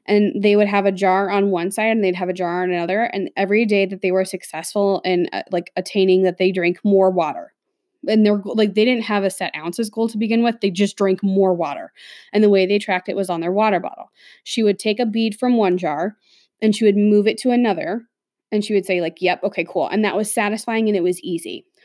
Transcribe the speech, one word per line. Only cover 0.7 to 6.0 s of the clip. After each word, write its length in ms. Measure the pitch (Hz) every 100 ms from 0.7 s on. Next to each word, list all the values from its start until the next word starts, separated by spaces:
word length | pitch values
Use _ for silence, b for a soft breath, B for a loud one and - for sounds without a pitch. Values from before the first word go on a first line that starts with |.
| 202 196
a 60 |
jar 400 | 185 190 190 196
on 180 | 202 202
one 220 | 180 180
side 160 | 208 220
and 160 | 226
they'd 120 | 190 180
have 140 | 180
a 40 |
jar 280 | 185 175 175
on 80 | 180
another. 340 | 175 170 202 233
And 260 | 202 185 -
every 300 | 196 214 233
day 220 | 202 190
that 140 | 190
they 100 | 185
were 140 | 185 190
successful 760 | 185 - 160 170 208 202 190
in, 240 | 185 180 175
uh, 100 | - -
like, 200 | 180 175 -
attaining 480 | 185 208